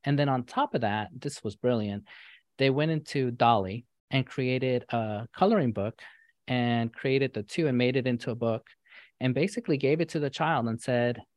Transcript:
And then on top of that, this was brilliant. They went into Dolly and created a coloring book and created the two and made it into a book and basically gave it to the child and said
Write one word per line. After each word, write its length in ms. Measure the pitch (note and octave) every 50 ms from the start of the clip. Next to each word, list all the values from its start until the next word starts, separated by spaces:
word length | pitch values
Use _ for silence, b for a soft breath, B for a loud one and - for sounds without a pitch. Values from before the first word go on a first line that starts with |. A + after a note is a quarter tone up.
| -
And 120 | C#3+ C#3+
then 120 | C#3+ D3 C#3
on 160 | C3 B2+ A#2+
top 280 | - - B3+ C#4+ - -
of 80 | -
that, 280 | A2+ G#2 G2+ G#2+ G#2 - -
this 260 | B2+ - - - - -
was 140 | A2 G2
brilliant. 480 | _ - B2 B2 A2+ G#2+ G#2 G2+ G2+ G2+ B B B B B B B B _ _
They 120 | - C3+ C3+
went 220 | C3 C#3+ D3+ D#3+
into 400 | D#3+ D#3 D3 - - C#3+ C3 B2
Dolly 540 | A#2+ A#2+ A#2+ A#2 A#2 G#2+ F#2+ F#2 G2 A#2 - _ _ _ _ _
and 140 | - C3+ C3
created 580 | - - - C3 B2+ B2+ B2+ C3 C3 B2 B2 - -
a 380 | - A#2 A2 G#2+ G#2+ G#2 A#2+ - -
coloring 380 | - F#3 G3+ A#3 G3+ D3 A#2+
book 300 | A2 G#2 G2 A2 - - - B B B B B B _ _
and 440 | - B2+ B2 A#2+ A#2+ A#2+ A#2 A#2 A2+
created 400 | - - - C#3 C3 C3+ C3+ C3
the 120 | - G#2+ G#2
two 240 | - - - E3
and 100 | D3 B2+
made 180 | A#2+ B2 B2 B2+
it 120 | C3+ B2
into 240 | C3 A#2+ A#2 - B2+
a 40 | A2+
book 320 | A2+ A#2 A#2 A2 A2 _ _ - _ B B B B B B B _
and 160 | B2 C3 B2
basically 420 | C3+ D#3+ G3+ - A#3+ A#3 - D#3
gave 240 | C#3 C#3 C3 D3+ D#3+
it 80 | E3+ D#3+
to 100 | - E3
the 120 | D3 C#3
child 360 | C#3 - D#3 D#3+ E3 C3 A#2
and 140 | A#2 A2 A2+
said 400 | - - B2 A#2+ A#2+ A#2+ B2 A#2 - _ _